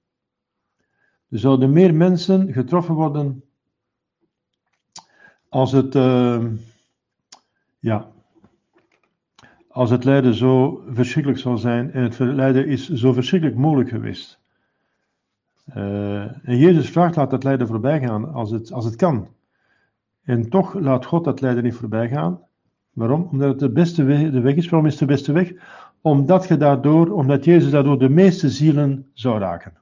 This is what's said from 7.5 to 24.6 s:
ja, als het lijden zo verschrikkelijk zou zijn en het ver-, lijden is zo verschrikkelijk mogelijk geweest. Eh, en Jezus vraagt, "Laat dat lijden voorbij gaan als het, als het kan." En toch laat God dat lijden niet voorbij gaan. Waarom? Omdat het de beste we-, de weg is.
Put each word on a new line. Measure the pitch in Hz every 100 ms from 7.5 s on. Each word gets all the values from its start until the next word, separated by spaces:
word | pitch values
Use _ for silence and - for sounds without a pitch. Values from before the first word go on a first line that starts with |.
| _ _ _
ja, | 113 104 - _ _ _ _ _ _ _ _ _ _ _ _ _ - _ _
als | - 123
het | 123
lijden | 127 139 127
zo | 101 127 131 - - -
verschrikkelijk | 120 123 156 139 127
zou | 127 120
zijn | 120 120 135
en | 135
het | 123 117
ver-, | 127
lijden | 139 135 131 147
is | 131 -
zo | 131 127
verschrikkelijk | 123 127 190 156 110
mogelijk | 151 143 -
geweest. | 110 113 - - _ _ _ _ _ _ _ _ _ _ _ _ _ -
Eh, | 110 101 101 101 101 107 - -
en | 123
Jezus | 165 170 120
vraagt, | 165 175 165
"Laat | 131
dat | 131
lijden | 135 135 113
voorbij | 113 127 156
gaan | 123 107 120
als | 135 107
het, | 113 117
als | 127 113
het | 113
kan." | 185 123 92 _ _ _ _ _ _ _ _ _
En | - 120 113
toch | 190 185
laat | 202 139 127 -
God | 170
dat | 165 110
lijden | 131 120
niet | 120 113
voorbij | 113 110 117
gaan. | 143 165 180 _ _ _ _ _
Waarom? | - 113 147 180
Omdat | 135 139
het | 135
de | 143
beste | 113 170 170
we-, | 135 147 156
de | 131
weg | 123
is. | 143